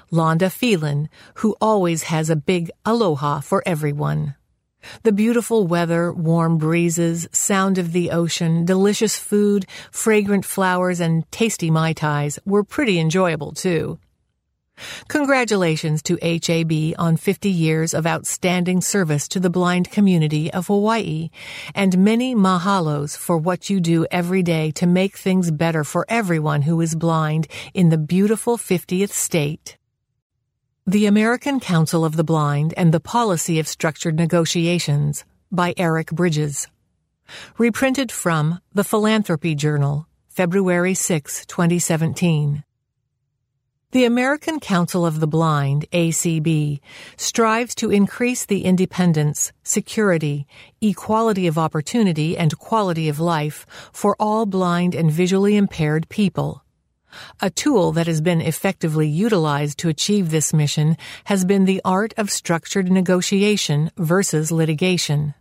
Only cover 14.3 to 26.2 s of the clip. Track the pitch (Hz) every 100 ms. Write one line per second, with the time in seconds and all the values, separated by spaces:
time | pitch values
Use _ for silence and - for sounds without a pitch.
14.3 | _ _ _ _ - - - - 302 277
15.3 | 269 233 208 175 160 165 151 - 175 170
16.3 | 170 - 165 165 160 156 165 170 160 -
17.3 | 185 202 180 160 160 165 - 165 160 -
18.3 | - 185 180 175 180 165 202 170 147 -
19.3 | 196 185 180 180 180 180 - 202 175 151
20.3 | 151 160 - 170 202 208 226 180 156 160
21.3 | - - - - - 196 180 196 226 254
22.3 | 240 190 180 180 196 160 147 147 - -
23.3 | 170 160 180 - 196 165 165 160 175 175
24.3 | 190 175 160 156 - 175 180 190 - -
25.3 | 185 170 151 165 160 147 175 - 226